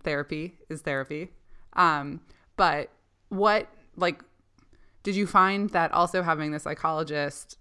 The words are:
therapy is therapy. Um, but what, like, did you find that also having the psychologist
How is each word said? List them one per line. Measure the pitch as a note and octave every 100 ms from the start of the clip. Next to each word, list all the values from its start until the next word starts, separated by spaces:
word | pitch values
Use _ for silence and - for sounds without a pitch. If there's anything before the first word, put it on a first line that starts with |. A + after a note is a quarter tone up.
therapy | E3 C#3+ C#3+ D3+ E3+ - -
is | D#3
therapy. | D#3 C3+ C3 D3+ F3+ - - - -
Um, | - F3 D3 C#3+ D#3+ - - _ -
but | F3 D3 - _ _ _ -
what, | F#3+ G#3 G#3+ - - - -
like, | F3+ F3+ - _ _ _ _ - - _
did | G3+ G3
you | G3+
find | G3 F#3+ G3+ G3+
that | E3+ E3
also | - E3+ F#3
having | E3+ D#3 D3+
the | D3+
psychologist | D3 C#3+ D#3+ D#3 D3+ D3 C#3+ - - -